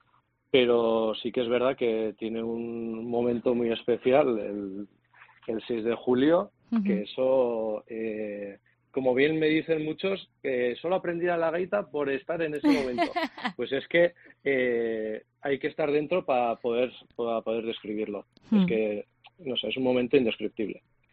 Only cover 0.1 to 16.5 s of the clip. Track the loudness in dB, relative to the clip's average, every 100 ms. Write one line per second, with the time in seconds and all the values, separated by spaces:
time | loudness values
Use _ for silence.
0.1 | _ _ _ _ 4 6 4 4 2 2
1.1 | -2 -4 -2 0 2 2 0 0 0 -2
2.1 | -4 -6 -4 -4 -6 -6 -6 -6 -6 -4
3.1 | 0 0 0 0 2 0 -2 0 0 4
4.1 | 4 4 0 -2 -6 -6 -8 -12 _ _
5.1 | _ -20 _ -6 -6 -4 -4 -2 -2 2
6.1 | 4 6 4 2 _ _ -2 0 0 -2
7.1 | -2 2 4 2 0 -2 -4 -8 -6 -6
8.1 | -4 -6 -8 -10 -14 _ _ _ -2 2
9.1 | 4 4 4 2 2 0 -2 -2 -4 -4
10.1 | -4 -8 _ -4 0 0 -2 -2 -2 -2
11.1 | -2 0 2 0 0 -2 -2 -2 -4 -2
12.1 | -2 -4 -4 -2 0 2 2 0 -2 -2
13.1 | -2 -6 -6 -10 -6 -4 -4 0 2 2
14.1 | 0 -20 -8 -2 0 2 0 -2 -4 -4
15.1 | -8 -12 _ -4 -4 -4 -2 0 0 0
16.1 | -2 0 0 0